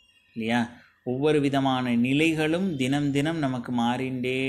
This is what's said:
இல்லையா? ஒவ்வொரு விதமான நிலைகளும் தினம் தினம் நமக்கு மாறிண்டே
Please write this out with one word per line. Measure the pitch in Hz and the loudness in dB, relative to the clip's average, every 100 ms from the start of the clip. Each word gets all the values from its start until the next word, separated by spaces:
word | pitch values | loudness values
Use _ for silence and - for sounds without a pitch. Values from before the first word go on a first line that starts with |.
| _ _ _ 113 | _ _ _ -8
இல்லையா? | 110 120 117 - - _ | -2 0 0 -6 -20 _
ஒவ்வொரு | - 127 151 151 | -6 -2 2 2
விதமான | 139 135 135 127 123 117 | 2 2 2 0 0 2
நிலைகளும் | 120 143 160 156 156 165 196 143 | 2 4 2 2 0 0 -2 -2
தினம் | 127 143 143 | 0 0 0
தினம் | 139 151 165 | 0 0 0
நமக்கு | 139 127 117 | -2 -4 -4
மாறிண்டே | 123 120 127 131 127 127 131 | 0 0 0 -4 -4 -2 -2